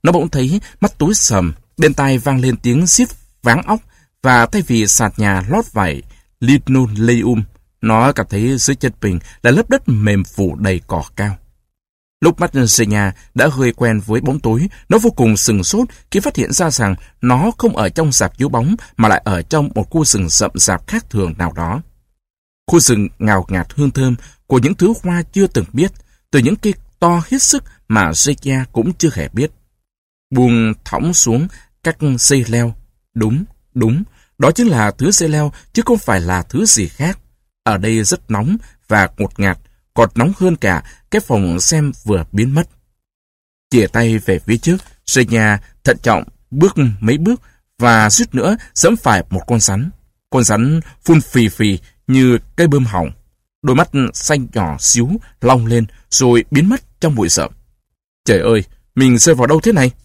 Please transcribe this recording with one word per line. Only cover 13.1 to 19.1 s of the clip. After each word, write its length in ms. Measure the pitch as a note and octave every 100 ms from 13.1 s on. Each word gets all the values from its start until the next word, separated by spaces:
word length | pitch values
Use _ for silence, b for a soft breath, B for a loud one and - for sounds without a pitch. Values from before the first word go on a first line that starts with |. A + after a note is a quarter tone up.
| b b
đã 140 | - D3
hơi 200 | C3 B2+
quen 280 | - A#2+ A2 G#2
với 140 | A2+
bóng 200 | B2 C#3+
tối, 280 | A#2 A2+ F#3+ b b
nó 100 | G#3+
vô 120 | A3+
cùng 260 | - A#2 G#2
sừng 280 | - G#2
sốt 240 | F2 G3+ B3 b b
khi 100 | G3
phát 160 | D4 -
hiện 160 | -
ra 180 | - E3+
rằng 240 | C3+ G#2 F2+ b b
nó 300 | B2 B2+ G3+ -
không 180 | A#3 -
ở 120 | G3+
trong 240 | - D#3+
rạp 260 | B2+ G2 -
chiếu 100 | C3+
bóng 280 | B2 C3 A3+ B -
mà 120 |
lại 140 | A2